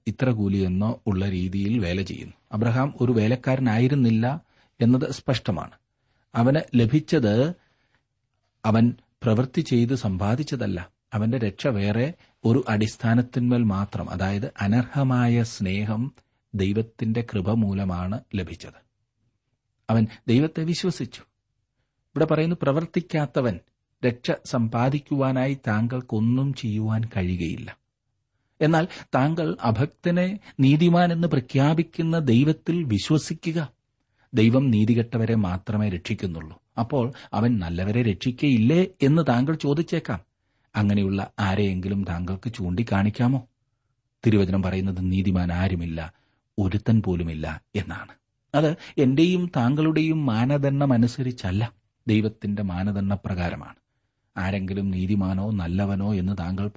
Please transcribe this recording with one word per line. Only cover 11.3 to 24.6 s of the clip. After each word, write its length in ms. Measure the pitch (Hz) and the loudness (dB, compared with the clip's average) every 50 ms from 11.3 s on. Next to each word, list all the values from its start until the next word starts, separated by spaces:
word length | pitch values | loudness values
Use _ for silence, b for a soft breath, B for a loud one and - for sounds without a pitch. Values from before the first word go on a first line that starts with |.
| 123 | 0
രക്ഷ 300 | 131 117 101 92 - - | -2 -2 -4 -4 -4 -4
വേറെ 460 | 147 117 101 98 104 104 113 123 151 180 b b b b b - | -2 -2 0 -2 0 0 0 -2 -4 -6 b b b b b 2
ഒരു 180 | 113 117 127 - - | 2 2 2 2 0
അടിസ്ഥാനത്തിന്മേൽ 960 | 110 104 107 104 - - - 110 117 123 123 127 - 131 123 123 123 120 120 | 0 0 0 -2 -2 -2 0 2 2 2 2 0 -2 -2 0 0 2 2 2
മാത്രം, 460 | 107 92 95 104 - - 90 - - | 0 0 -2 -4 -4 -6 -8 -8 -8
അതായത് 420 | - 87 95 95 101 101 - - - - | -4 -4 -2 -2 -2 -4 -6 -8 -6 -4
അനർഹമായ 840 | 104 101 110 123 123 - - 143 139 131 127 123 123 120 117 120 113 | 0 2 2 2 0 0 -2 -2 0 2 2 2 2 2 2 2 0
സ്നേഹം 680 | 113 - - 101 92 95 101 107 107 107 110 123 139 - _ _ _ _ _ _ _ - | -2 -4 -4 -4 -4 -2 -4 -4 -4 -4 -4 -6 -6 -10 _ _ _ _ _ _ _ -4
ദൈവത്തിന്റെ 680 | 98 95 98 98 113 110 117 _ - 120 110 110 117 113 - - | -2 -2 0 0 -2 -2 -4 _ -6 -4 -2 -2 -2 -4 -4 -4
കൃപ 180 | 104 87 92 | -4 -2 0
മൂലമാണ് 680 | 110 117 110 98 98 98 98 92 87 87 90 92 104 127 - _ - | 0 0 0 0 0 -2 -4 -4 -4 -4 -4 -6 -6 -8 -8 _ -6
ലഭിച്ചത്. 460 | 98 90 82 82 - - - - - _ _ _ _ _ _ _ _ _ _ _ _ _ _ _ _ _ _ _ _ _ - | -6 -6 -8 -10 -16 -18 -20 -20 -20 _ _ _ _ _ _ _ _ _ _ _ _ _ _ _ _ _ _ _ _ _ 0
അവൻ 180 | 113 113 110 110 B B _ | 2 2 2 0 B B _
ദൈവത്തെ 360 | - 113 127 151 160 - 165 160 | 2 4 4 4 2 -2 -4 -2
വിശ്വസിച്ചു. 580 | 165 170 - - 185 165 - 131 113 - - - _ _ _ _ _ _ _ _ _ _ _ _ _ _ _ | -2 -2 -2 -2 -2 -2 -4 -8 -10 -12 -16 -20 _ _ _ _ _ _ _ _ _ _ _ _ _ _ _
ഇവിടെ 260 | _ _ - 143 160 | _ _ -2 0 2
പറയുന്നു, 300 | 156 156 151 156 165 175 - | 2 2 2 2 0 -2 0
"പ്രവർത്തിക്കാത്തവൻ 1000 | - 143 135 156 170 - - 185 160 - - 156 147 - - 151 127 117 92 82 - _ _ _ _ _ _ _ - | 0 0 0 0 -2 -2 -2 -4 -4 -2 -2 -2 -2 -2 -2 0 0 0 -2 -4 -10 _ _ _ _ _ _ _ -2
രക്ഷ 240 | 123 117 127 - - 156 - - | -2 -2 -2 -4 -4 -4 -4 -6
സമ്പാദിക്കുവാനായി 1120 | - - 123 | -4 -2 -2